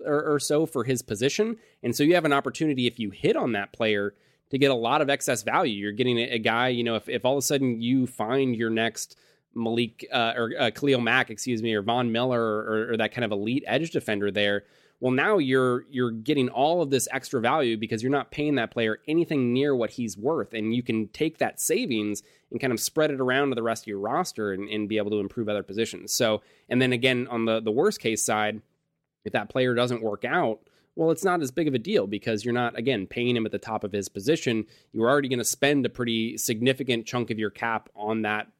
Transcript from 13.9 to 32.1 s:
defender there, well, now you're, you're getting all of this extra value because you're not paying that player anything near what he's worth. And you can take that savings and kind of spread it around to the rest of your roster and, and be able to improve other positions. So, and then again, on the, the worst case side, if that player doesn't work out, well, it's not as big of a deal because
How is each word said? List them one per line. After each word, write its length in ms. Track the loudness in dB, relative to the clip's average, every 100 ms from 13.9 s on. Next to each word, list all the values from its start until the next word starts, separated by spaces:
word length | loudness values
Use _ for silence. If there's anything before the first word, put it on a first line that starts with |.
defender 400 | -4 -2 -2 -2
there, 320 | 0 0 -2 -6 _ _ -4
well, 140 | 0
now 240 | 2 4 2
you're, 480 | 4 4 4 0 -4
you're 200 | -2 -2
getting 380 | -2 0 0 0
all 320 | 2 2 2
of 80 | 2
this 180 | 0 0
extra 260 | -6 -4 0
value 380 | 2 2 2 0
because 260 | -2 -2
you're 80 | 0
not 200 | 0 -2
paying 240 | -4 0
that 160 | 0 0
player 280 | 0 0 -2 0
anything 460 | 0 2 2 2
near 240 | 2 2 2
what 140 | 0
he's 260 | -4 -6 -4
worth. 380 | -2 -2 -2
And 200 | -4 -2
you 80 | -2
can 260 | 0 -2 -2
take 280 | -2 -4 -2
that 240 | -4 -2
savings 640 | -2 0 0 -2 -2 -6 -10 _ -10
and 80 | -4
kind 140 | -2
of 80 | -2
spread 300 | -2 0 0
it 100 | 0
around 300 | 0 2 2
to 60 | 0
the 60 |
rest 200 | -2 -4
of 60 | -6
your 100 | -6
roster 540 | -2 -2 -4 -4 -4
and, 180 | -4 -4
and 180 | -4 -2
be 80 | 0
able 140 | 0
to 80 | -2
improve 320 | -2 -4 -2
other 120 | -4
positions. 520 | -4 -4 -4 -4 -6
So, 260 | 0 0 0 _ _ -2
and 100 | 2
then 140 | 2
again, 320 | 2 2 0 -2
on 140 | -2
the, 160 | 0 0
the 100 | 0
worst 300 | 0 0 0
case 240 | -4 -2
side, 380 | 0 0 0 -4 -12 _ _ _ _ _ -6
if 80 |
that 160 | -4 -2
player 240 | 0 2
doesn't 280 | 2 0 0
work 220 | -4 -4
out, 360 | -2 0 0 -2 _ _ _
well, 160 | -2 0
it's 140 | 2
not 180 | 2 0
as 80 | 0
big 180 | 0 0
of 60 |
a 40 | 0
deal 280 | 0 0
because 360 | 0